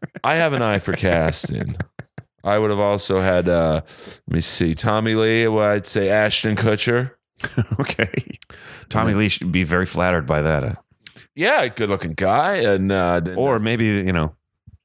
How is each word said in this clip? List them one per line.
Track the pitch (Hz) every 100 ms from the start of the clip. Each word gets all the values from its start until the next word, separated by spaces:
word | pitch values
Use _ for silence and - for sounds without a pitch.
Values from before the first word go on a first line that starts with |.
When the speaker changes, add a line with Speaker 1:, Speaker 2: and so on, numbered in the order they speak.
Speaker 1:
<laughs> | - -
Speaker 2:
I | - 156
have | 165
an | 139
eye | 117 101
for | 92
casting. | 76 95 85 80 78 - 57 - - - - - - - _
I | - 104
would | 107
have | 101
also | 104 101 - 95
had, | 92 90 87
uh, | 85 82 78 - - - - -
let |
me | 82
see, | 82 - 87
Tommy | 80 110 107 110
Lee. | 110 110 113 113
Well, | 110 104
I'd | 104 95
say | 107 98
Ashton | 107 107 - 113 104
Kutcher. | 117 107 - 120 131 - _ _
Speaker 1:
<laughs> | - - 110 -
Okay. | 139 - - - - - - - - - -
Tommy | 107 113
Speaker 2:
And |
then | 104
Speaker 1:
Lee | 107
should | - 90
be | 87
very | 85 90
flattered | 92 82 90 87 65
by | 76
that. | 76 78
Uh, | 65 - _ _ - - -
Speaker 2:
Yeah, | - 190 285 131
good-looking | - 107 98 87
guy, | 80 92 110 165 196
and, | 117 98 95
uh, | 98 87 87
then | 85 92
Speaker 1:
or | 135 117
maybe, | 107 117 110
you | 101 92
know, | 90 78 - _ _ - -